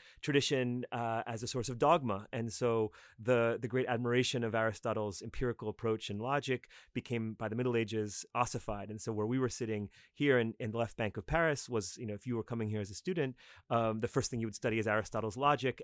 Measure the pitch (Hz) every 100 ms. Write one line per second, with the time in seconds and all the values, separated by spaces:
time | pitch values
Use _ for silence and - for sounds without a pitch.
0 | - - - 143 - 135 127 123 123 120
1 | 117 113 - 117 117 131 117 120 147 170
2 | 127 98 107 - 113 - 123 113 107 -
3 | - - 113 123 117 113 117 127 123 117
4 | 120 120 131 127 117 113 113 107 117 110
5 | 104 95 110 - 123 113 110 101 113 107
6 | - 101 117 143 135 127 - - - -
7 | - 117 113 107 110 113 127 117 110 110
8 | 107 - - 120 123 117 - 104 101 107
9 | - 107 107 127 127 - 117 107 101 -
10 | - - 143 127 113 110 113 113 117 -
11 | 107 107 - 156 165 143 - 120 98 -
12 | 120 104 - 117 107 117 107 107 101 101
13 | - 175 135 123 - - - 117 113 110
14 | 110 135 - 120 113 101 123 110 107 107
15 | 104 110 110 117 143 147 131 -